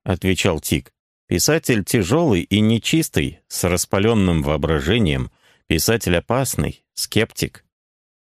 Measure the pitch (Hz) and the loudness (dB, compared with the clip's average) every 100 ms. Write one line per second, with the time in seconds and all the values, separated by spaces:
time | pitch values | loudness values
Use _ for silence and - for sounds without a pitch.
0 | - 87 92 90 101 78 - 76 - _ | -6 -2 0 0 0 -2 -2 -4 -4 _
1 | _ _ - 87 - 160 - 110 90 123 | _ _ -4 -2 0 0 2 0 0 -2
2 | 87 156 165 90 - 101 110 113 - 160 | 2 2 2 0 2 2 2 2 0 -2
3 | - - 67 - - - 90 90 - 98 | 0 -2 -4 -6 -14 -4 -2 0 0 0
4 | 110 110 92 82 69 76 78 78 71 117 | 2 4 2 2 0 0 0 0 0 2
5 | 85 67 62 _ _ _ - 80 - 117 | 2 0 -4 _ _ _ -4 -2 0 0
6 | 92 85 - 123 131 - 69 - _ - | 0 -2 0 -2 -2 -2 -4 -6 _ -10
7 | - 107 110 - - - _ _ _ _ | -4 -2 -2 -4 -8 -8 _ _ _ _
8 | _ _ | _ _